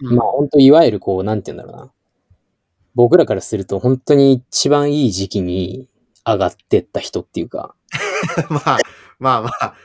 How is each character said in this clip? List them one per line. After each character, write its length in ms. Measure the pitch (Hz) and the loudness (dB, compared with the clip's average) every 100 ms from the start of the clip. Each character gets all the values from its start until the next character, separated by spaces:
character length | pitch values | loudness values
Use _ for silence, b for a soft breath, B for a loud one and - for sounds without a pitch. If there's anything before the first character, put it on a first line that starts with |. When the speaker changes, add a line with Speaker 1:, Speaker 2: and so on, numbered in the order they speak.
Speaker 1:
う 120 | 131 | 0
ん。 40 | 120 | 0
Speaker 2:
ま 80 | |
あ、 20 | 110 | 2
ほ 160 | 123 | -2
ん 60 | 143 | 0
と、 100 | 147 | 4
い 120 | 135 | 6
わ 140 | 151 | 8
ゆ 80 | 151 | 6
る 80 | 104 | 0
こ 180 | - 95 | -4 -4
う、 60 | |
な 120 | 98 107 | -2 -4
ん 60 | |
て 100 | - | -6
言 80 | - | -12
う 20 | |
ん 40 | - | -14
だ 40 | |
ろ 80 | - | -18
う 20 | - | -20
な。 60 | _ _ _ _ _ _ _ _ _ _ | _ _ _ _ _ _ _ _ _ _
僕 220 | - 120 165 | 0 4 4
ら 80 | 131 | 2
か 80 | |
ら 60 | 98 | -2
す 160 | - 104 | -4 -6
る 100 | 95 | -6
と、 120 | 98 | -2
本 200 | 120 131 | 0 0
当 160 | - | 2
に 180 | 143 139 | 4 4
一 360 | 131 - - 139 | 4 0 -4 0
番 240 | 147 147 | 0 0
い 140 | 147 131 | 0 0
い 60 | |
時 160 | 92 98 | -2 -4
期 120 | 104 | -4
に 440 | 90 90 82 131 131 _ _ _ | -4 -4 -6 -8 -16 _ _ _
上 140 | - 104 | -4 -2
が 80 | 92 | -2
っ 80 | - | -4
て 240 | _ 101 | _ -2
っ 20 | |
た 160 | - - | 0 -8
人 220 | - - | -8 -10
っ 40 | |
て 160 | - - | -8 -8
い 40 | |
う 40 | 82 | -8
か。 260 | - - _ _ 151 403 139 | -10 -14 _ _ -10 -8 -6
Speaker 1:
<laughs> 280 | - - - | -6 -6 -6
ま 120 | 147 | -4
あ、 140 | - 143 - B B _ | -2 -2 -4 B B _
ま 180 | 131 120 | -2 -2
あ 60 | |
ま 80 | 113 - | -2 -6
あ、 140 | 107 b | -8 b